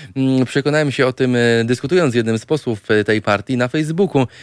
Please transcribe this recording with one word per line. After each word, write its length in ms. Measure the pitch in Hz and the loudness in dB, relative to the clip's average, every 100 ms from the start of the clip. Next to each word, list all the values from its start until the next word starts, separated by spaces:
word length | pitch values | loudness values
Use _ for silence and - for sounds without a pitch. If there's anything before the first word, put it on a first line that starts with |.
| 147 135 | -10 -2
Mm, 280 | 131 131 123 | 0 2 0
przekonałem 460 | 143 143 151 151 | -2 0 0 0
się 140 | 123 127 | 0 -2
o 60 | |
tym, 240 | - 127 123 | 0 0 2
e, 280 | 120 117 | 2 2
dyskutując 480 | 113 123 139 180 151 | 0 -2 0 0 2
z 20 | |
jednym 240 | 117 113 113 | 0 0 -2
z 80 | - | -2
posłów, 440 | 151 127 107 - | -4 -2 -6 0
e, 140 | 107 | 0
tej 180 | 104 107 | 2 0
partii 340 | 107 101 - 127 | 0 -2 -2 -2
na 120 | 123 | -2
Facebooku, 580 | 156 156 165 202 139 123 - | -2 -2 -2 0 0 -2 -4